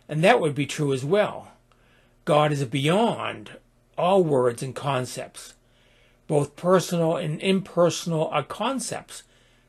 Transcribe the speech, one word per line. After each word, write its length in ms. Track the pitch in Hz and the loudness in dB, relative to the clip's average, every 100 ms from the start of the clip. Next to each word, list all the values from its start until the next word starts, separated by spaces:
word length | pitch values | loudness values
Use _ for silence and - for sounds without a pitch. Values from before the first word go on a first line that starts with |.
| - | -8
and 160 | 151 | 2
that 160 | 180 240 | 4 4
would 160 | 170 135 | 2 -2
be 100 | 139 | -4
true 280 | - 147 | -2 -2
as 100 | 135 | -2
well. 480 | 139 202 180 107 - - _ _ _ _ _ _ | 0 0 0 -4 -14 -20 _ _ _ _ _ _
God 300 | - 151 151 | 0 2 4
is 100 | 143 | 0
beyond 880 | 131 135 143 185 226 123 110 110 104 - _ _ _ - | -2 0 2 2 2 0 -6 -8 -14 -20 _ _ _ -2
all 260 | 165 196 | 2 4
words 400 | 165 139 123 117 | 4 2 2 0
and 100 | 135 | -6
concepts. 840 | 120 139 131 123 - - - - - _ _ _ _ _ _ - | -6 -2 -2 -4 -8 -12 -14 -20 -20 _ _ _ _ _ _ -2
Both 300 | 151 139 - | 0 0 -4
personal 600 | 175 185 165 170 165 165 | 2 2 2 0 0 0
and 240 | 170 160 | -2 -2
impersonal 840 | 190 190 190 - 175 165 - 160 156 | 0 0 0 2 2 2 -2 -2 0
are 140 | 151 | -2
concepts 800 | 139 - 226 269 - - - - - _ _ _ | -4 -4 -4 -4 -6 -8 -12 -18 -20 _ _ _